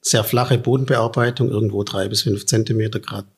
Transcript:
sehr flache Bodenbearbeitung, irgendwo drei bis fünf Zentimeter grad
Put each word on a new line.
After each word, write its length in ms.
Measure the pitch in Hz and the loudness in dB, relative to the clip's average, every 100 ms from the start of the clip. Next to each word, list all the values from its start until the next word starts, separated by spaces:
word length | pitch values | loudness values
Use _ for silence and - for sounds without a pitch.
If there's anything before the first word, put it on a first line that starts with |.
sehr 220 | - 117 | 2 0
flache 360 | 107 120 123 123 | 2 0 2 2
Bodenbearbeitung, 880 | - 131 131 127 117 123 120 120 120 | 2 0 2 0 0 2 0 0 -2
irgendwo 340 | 104 107 101 | 0 -2 -2
drei 240 | 101 101 95 | -4 -4 -2
bis 140 | 104 | -2
fünf 240 | - 101 - | 0 -2 0
Zentimeter 540 | 110 110 113 110 - | 0 2 0 -2 -4
grad 260 | - 101 98 | -6 -10 -10